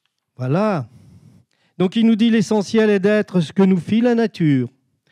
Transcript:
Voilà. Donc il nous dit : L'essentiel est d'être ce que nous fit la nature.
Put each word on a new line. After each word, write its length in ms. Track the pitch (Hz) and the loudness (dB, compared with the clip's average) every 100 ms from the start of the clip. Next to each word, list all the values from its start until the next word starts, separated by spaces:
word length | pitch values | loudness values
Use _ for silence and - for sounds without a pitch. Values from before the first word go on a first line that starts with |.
| _ _ _ - | _ _ _ -10
Voilà. 520 | 127 160 214 180 117 - - - - _ _ _ _ - | -4 -2 -2 -2 -6 -16 -20 -20 -20 _ _ _ _ -4
Donc 180 | 180 226 | -2 2
il 100 | 226 | 2
nous 100 | 226 | 2
dit : 140 | 233 | 2
L'essentiel 600 | 226 196 214 196 220 220 | 2 0 -2 0 0 2
est 100 | 202 | 2
d'être 420 | 190 214 202 185 | 2 0 0 -2
ce 120 | 156 | -2
que 100 | - | 0
nous 140 | 196 190 | 2 2
fit 240 | - 214 | 0 0
la 140 | 240 233 | 0 0
nature. 540 | 226 - 160 135 120 - _ _ _ | -2 -2 0 0 -2 -10 _ _ _